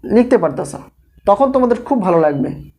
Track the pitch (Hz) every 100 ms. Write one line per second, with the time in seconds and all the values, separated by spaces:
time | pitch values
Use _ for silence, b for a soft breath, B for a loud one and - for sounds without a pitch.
0 | - 220 247 262 - 139 143 - - _
1 | _ _ - 202 277 262 254 233 - 269
2 | 185 170 156 143 - - -